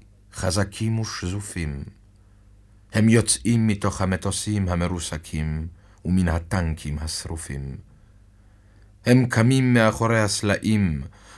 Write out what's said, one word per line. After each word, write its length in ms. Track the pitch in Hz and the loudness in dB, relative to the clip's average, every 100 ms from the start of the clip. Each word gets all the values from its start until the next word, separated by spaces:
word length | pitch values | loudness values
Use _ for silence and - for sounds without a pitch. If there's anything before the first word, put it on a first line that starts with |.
| - - _ | -20 -20 _
חזקים 640 | - 95 104 98 - 110 113 | -6 -2 0 -2 -4 -2 -2
ושזופים. 840 | 110 - 90 101 101 - 80 71 78 - - - - - - - - - _ | -4 -6 -6 -6 -8 -6 -6 -6 -12 -16 -20 -20 -20 -20 -20 -20 -20 -20 _
הם 160 | 110 110 | 2 6
יוצאים 580 | 113 104 - - 117 110 | 6 4 0 0 2 2
מתוך 340 | 101 104 - | 0 -2 -2
המטוסים 680 | 95 92 101 92 - 104 92 | -2 -2 -2 -4 -2 -2 0
המרוסקים 1000 | 87 87 87 82 80 - 78 78 78 80 - - - | 0 -2 -4 -6 -10 -6 -4 -4 -4 -6 -12 -20 -10
ומן 240 | 78 92 87 | 0 2 2
הטנקים 680 | 82 85 95 82 78 71 73 | 0 0 0 0 -2 -6 -6
השרופים. 800 | 78 - - 80 - 69 67 71 - - - - - _ - _ _ - - - - | -6 -8 -8 -10 -8 -8 -8 -12 -16 -20 -20 -20 -20 _ -20 _ _ -20 -20 -6 4
הם 200 | 123 123 | 4 4
קמים 480 | 117 113 131 127 | 2 4 4 4
מאחורי 460 | 123 110 107 113 113 | 4 4 2 2 2
הסלעים, 840 | 107 - 104 98 - 110 95 73 67 - - | 2 0 0 0 0 2 2 -2 -8 -16 -20